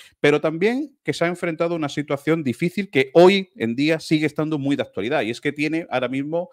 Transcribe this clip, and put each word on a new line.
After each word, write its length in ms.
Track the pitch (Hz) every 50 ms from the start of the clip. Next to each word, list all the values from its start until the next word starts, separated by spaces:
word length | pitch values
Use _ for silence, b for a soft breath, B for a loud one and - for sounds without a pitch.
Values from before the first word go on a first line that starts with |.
| B B B B
Pero 180 | - 147 147 147
también 580 | 151 160 156 165 190 214 247 262 311 285 _ _ -
que 80 | -
se 140 | 180 - 170
ha 20 | 170
enfrentado 460 | 180 175 - 175 165 151 170 170 175
a 40 | 165
una 120 | 151 139
situación 540 | - 156 143 - 147 135 - 151 160 165 151
difícil 460 | 127 113 - 170 175 - 107 98 -
que 220 | - 139 135 - -
hoy 360 | 165 175 185 202 196 190 - _ -
en 180 | 113 113 117
día 240 | 127 143 156 165 151
sigue 260 | - - 160 151 151
estando 320 | 147 147 - 156 156 156 147
muy 200 | 135 139 143 139
de 60 | 113
actualidad, 380 | - - 98 95 117 147 147 113
y 60 | 104
es 120 | 120 -
que 100 | - 147
tiene 360 | 139 147 147 156 156 165 175 -
ahora 180 | - 127 123 120
mismo 420 | 131 135 139 147 160 170 180 180